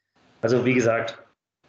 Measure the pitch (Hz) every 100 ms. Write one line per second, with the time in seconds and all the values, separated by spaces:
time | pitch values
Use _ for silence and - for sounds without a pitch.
0 | _ _ _ _ 113 123 123 127 113 117
1 | - - - _ _ _